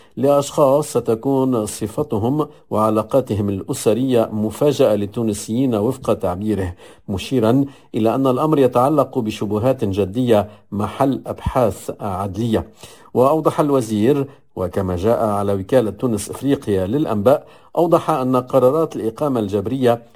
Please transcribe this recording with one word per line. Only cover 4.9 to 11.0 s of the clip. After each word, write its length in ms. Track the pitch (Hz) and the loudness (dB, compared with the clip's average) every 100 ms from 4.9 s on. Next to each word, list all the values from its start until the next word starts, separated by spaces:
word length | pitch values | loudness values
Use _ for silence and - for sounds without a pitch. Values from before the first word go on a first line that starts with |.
| 104 | 2
للتونسيين 800 | 101 120 113 101 - 113 135 110 | -2 -2 -2 -4 -4 -2 0 0
وفق 380 | 110 131 - | 0 -2 -2
تعبيره، 640 | 101 92 87 107 98 92 - - - - | -2 -2 -4 -2 -2 -4 -8 -20 -20 -8
مشيرا 560 | 98 - 127 110 135 139 - - 120 | -8 -2 0 2 2 0 -6 -10 -2
إلى 200 | 110 123 | 0 2
أن 120 | 135 | 0
الأمر 320 | 127 156 147 | 2 2 4
يتعلق 600 | 127 123 131 151 127 135 | 4 4 2 2 0 -2
بشبهات 640 | 107 104 110 107 123 127 101 | -4 -4 -4 0 0 0 -2
جدية 640 | 98 95 113 123 107 101 - _ | 0 -2 -2 2 2 2 -8 _
محل 500 | 101 90 - | -6 -6 0